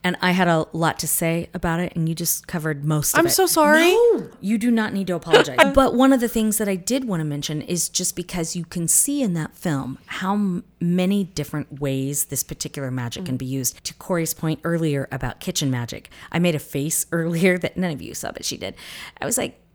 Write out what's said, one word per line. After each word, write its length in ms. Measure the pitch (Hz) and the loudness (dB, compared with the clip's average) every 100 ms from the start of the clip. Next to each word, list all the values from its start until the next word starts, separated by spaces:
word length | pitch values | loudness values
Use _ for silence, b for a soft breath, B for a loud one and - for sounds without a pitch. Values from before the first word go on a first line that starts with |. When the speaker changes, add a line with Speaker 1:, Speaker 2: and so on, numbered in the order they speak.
Speaker 1:
And 140 | 185 180 | -2 0
I 120 | 180 | 2
had 160 | 180 175 | 4 4
a 180 | 160 - | 2 0
lot 260 | 160 160 - | 0 -2 0
to 60 | 165 | -4
say 440 | - 165 170 - | -2 0 -2 -4
about 240 | 180 175 165 | -6 -2 -2
it, 140 | 180 | -2
and 140 | - 160 | -2 -2
you 60 | |
just 340 | 160 170 - - | -2 -4 -4 -4
covered 360 | 175 156 143 | -4 -4 -2
most 280 | 151 151 143 | 0 0 2
of 60 | 285 | 2
Speaker 2:
I'm 60 | 339 | 2
Speaker 1:
it. 40 | |
Speaker 2:
so 160 | 359 370 | 2 2
sorry. 460 | 330 294 311 339 | 4 6 6 6
Speaker 1:
No, 360 | 427 480 349 - - | 6 6 4 -2 -8
you 180 | 190 220 | -2 0
do 140 | 240 | 2
not 200 | 226 214 | 2 0
need 140 | 196 185 | -4 -2
to 80 | |
apologize. 420 | 170 - 156 - 127 | -4 4 4 4 4
Speaker 2:
<laughs> 100 | 311 | 6
Speaker 1:
But 200 | 277 262 | 6 4
one 180 | 240 269 | 6 6
of 60 | 269 | 6
the 60 | 233 | 2
things 300 | 233 214 202 | 0 0 0
that 100 | 208 | 0
I 60 | |
did 300 | 190 185 262 | -2 -2 -2
wanna 200 | 254 175 156 | 0 -2 -2
mention 360 | 143 143 151 | -4 -4 -6
is 260 | - 170 - | -2 -2 -2
just 280 | 170 180 - | -2 -4 -4
because 400 | 170 185 165 175 | -6 -4 -4 -6
you 80 | |
can 240 | 165 175 165 | -6 -4 2
see 340 | - - 285 | 2 2 0
in 120 | 233 | 0
that 200 | 170 151 | 0 -4
film 440 | - 180 139 123 135 - | -4 -2 -2 -4 -10 -12
how 260 | - 190 | -6 -2
m-, 320 | 208 202 175 - _ | 0 0 -2 -8 _
many 420 | 175 180 185 202 | 0 2 2 0
different 580 | 180 - 143 151 139 139 | -2 -6 -6 -6 -8 -6
ways 440 | 139 135 135 143 | -2 -2 -2 -4
this 180 | - 139 | -4 -6
particular 480 | - - 139 - 135 | -6 -8 -10 -8 -6
magic 360 | 127 120 - 180 | -4 -6 -8 -6
can 100 | 131 | -6
Speaker 2:
Mm. 20 | |
Speaker 1:
be 80 | 127 | -4
used. 380 | 135 127 - | -4 -4 -6
To 100 | - | -14
Corey's 400 | - - 175 165 | -14 -4 -2 -2
point 240 | - 160 156 | -2 -2 -2
earlier 420 | 170 170 160 139 - | -2 0 0 -2 -4
about 260 | 131 127 - | -6 -6 -6
kitchen 320 | - 180 143 | -6 -2 -2
magic, 400 | 127 117 - - B B | -2 -4 -10 -16 B B
I 80 | 165 | 0
made 160 | 175 151 | 2 0
a 20 | |
face 480 | - 143 147 - - | -4 -4 -2 -4 -2
<laughs> 40 | |
earlier 440 | 170 165 165 190 180 | -2 0 2 2 2
that 180 | - - | -2 -2
none 160 | 185 | -4
of 100 | 151 | -4
you 120 | - | -8
saw, 180 | - - | -8 -8
but 120 | - | -8
she 120 | - - | -8 -8
did. 180 | 92 - B B B B | -10 -12 B B B B
I 60 | 139 | -4
was 120 | 233 | -2
like 220 | - - _ | -4 -8 _